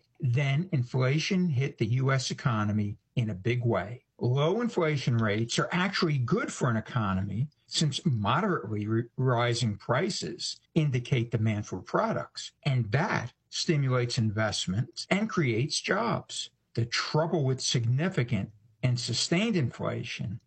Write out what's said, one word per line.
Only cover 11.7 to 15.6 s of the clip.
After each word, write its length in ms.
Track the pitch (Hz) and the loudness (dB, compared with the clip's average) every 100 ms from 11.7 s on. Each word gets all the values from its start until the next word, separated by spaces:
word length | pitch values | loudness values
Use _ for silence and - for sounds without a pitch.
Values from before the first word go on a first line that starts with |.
| - | -8
products, 720 | - 180 220 - - - - _ | -2 0 0 -2 -6 -12 -16 _
and 280 | 147 127 101 | 0 0 2
that 400 | 127 185 87 117 _ _ | 0 0 -2 -4 _ _
stimulates 680 | - - 151 135 127 120 - | -6 0 2 2 2 0 0
investments 880 | 110 104 110 101 - 98 127 - - | 0 0 -2 -2 -2 -2 -2 -6 -2
and 200 | 190 220 | 0 0
creates 500 | 185 131 107 | 0 2 2